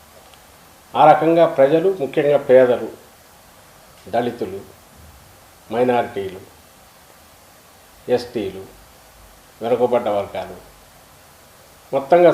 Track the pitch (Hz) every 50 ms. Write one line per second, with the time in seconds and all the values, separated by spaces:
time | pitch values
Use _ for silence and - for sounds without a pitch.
0 | - - - - - - - - - - - - - - - - - - - 120
1 | 143 151 147 - 156 160 165 170 165 151 - - 135 139 156 165 170 190 190 -
2 | 139 131 - 160 139 143 143 139 - - 127 131 127 123 120 107 113 107 - -
3 | - - - - - - - - - - - - - - - - - - - -
4 | - 95 95 120 127 120 117 - 113 92 95 98 - - - - - - - -
5 | - - - - - - - - - - - - - - 113 117 127 123 120 120
6 | 117 120 - 101 98 92 90 - - - - - - - _ - - - - -
7 | - - - - - - - - - - - - - - - - - - - -
8 | - - 123 117 117 - - 117 101 95 90 95 95 - - - - - - -
9 | - - - - - - - - - - - - 110 117 123 117 123 120 120 117
10 | 107 110 104 101 98 - - - 95 92 92 - - - - - - - - -
11 | - - - - - - - - - - - - - - - - - - - 135
12 | 135 - 175 175 175 165